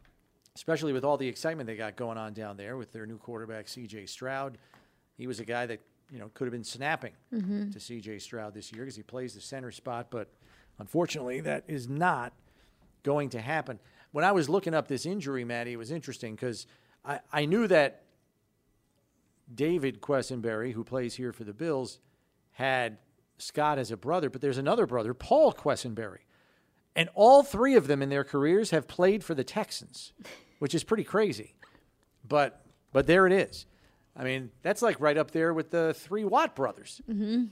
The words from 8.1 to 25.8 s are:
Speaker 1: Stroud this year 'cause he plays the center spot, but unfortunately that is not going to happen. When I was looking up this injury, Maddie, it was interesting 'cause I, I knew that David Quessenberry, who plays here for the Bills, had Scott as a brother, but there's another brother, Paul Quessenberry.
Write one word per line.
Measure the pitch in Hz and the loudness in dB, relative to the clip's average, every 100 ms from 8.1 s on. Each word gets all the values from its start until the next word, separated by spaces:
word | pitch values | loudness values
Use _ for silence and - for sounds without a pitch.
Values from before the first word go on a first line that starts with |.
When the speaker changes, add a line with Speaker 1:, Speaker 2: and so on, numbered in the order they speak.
| 104 | -12
Speaker 1:
Stroud | - 117 107 | -12 -12 -10
this | 104 - | -12 -16
year | 113 | -14
'cause | 135 107 | -14 -14
he | |
plays | 104 127 127 | -12 -10 -10
the | 104 | -12
center | - 139 123 | -12 -12 -12
spot, | - 135 120 120 | -12 -8 -8 -8
but | 120 101 _ _ - _ - | -10 -10 _ _ -20 _ -20
unfortunately | 104 156 170 156 123 131 | -4 0 0 -2 -6 -6
that | 156 143 - | -4 -6 -6
is | 147 120 | -8 -6
not | 143 180 147 120 - _ _ _ _ _ _ | 0 0 0 -4 -12 _ _ _ _ _ _
going | 143 147 139 | 0 0 0
to | 120 | -6
happen. | 117 156 139 110 - _ _ | -4 -4 -4 -10 -16 _ _
When | 147 | 0
I | 180 | 4
was | 196 135 | 4 4
looking | 190 175 | 0 2
up | 160 127 | 0 0
this | 135 165 | -4 -4
injury, | 202 139 135 | -6 -4 -4
Maddie, | 120 120 120 | -4 -6 -6
it | 117 | -8
was | 113 | -8
interesting | 165 - - 117 110 | -8 -8 -10 -10 -6
'cause | 127 107 - _ _ _ | -6 -6 -12 _ _ _
I, | - 143 - | -10 -10 -4
I | 151 147 | -2 2
knew | 208 220 | 2 6
that | 170 139 - _ _ _ _ _ _ _ _ _ _ _ _ _ _ - | 6 6 0 _ _ _ _ _ _ _ _ _ _ _ _ _ _ -20
David | 117 151 175 135 110 | -2 0 2 0 -4
Quessenberry, | - 139 113 127 113 107 123 | -2 0 0 -4 -4 -2 -4
who | 110 | -6
plays | 110 131 123 - | -6 -4 -4 -6
here | 123 | -8
for | - | -8
the | 107 | -14
Bills, | 104 165 139 120 - _ _ _ _ _ | -6 -2 -2 -4 -10 _ _ _ _ _
had | - 135 131 117 107 _ _ _ _ | -4 0 0 0 -6 _ _ _ _
Scott | - - 151 143 | -8 0 0 0
as | 113 | -2
a | 113 | -6
brother, | 127 180 139 | -2 0 -2
but | 127 | -2
there's | 143 131 | -2 0
another | 139 233 160 | 2 2 2
brother, | 123 110 | 0 -2
Paul | 127 - 277 285 | -6 4 6 6
Quessenberry. | - 151 127 | 4 0 0